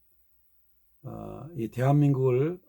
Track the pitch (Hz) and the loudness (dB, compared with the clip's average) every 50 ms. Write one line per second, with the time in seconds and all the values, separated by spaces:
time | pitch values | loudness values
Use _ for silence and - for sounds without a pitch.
0 | _ _ _ _ _ _ _ _ _ _ _ _ _ _ _ _ _ _ _ _ | _ _ _ _ _ _ _ _ _ _ _ _ _ _ _ _ _ _ _ _
1 | - 123 113 110 107 107 107 107 123 151 175 147 117 110 - 120 127 135 139 147 | -16 -14 -14 -14 -12 -14 -14 -14 -16 -14 -10 -8 -8 -8 -4 -2 2 2 4 4
2 | 147 143 139 131 131 131 123 127 139 160 180 180 _ | 4 4 4 2 2 2 2 2 0 0 -4 -6 _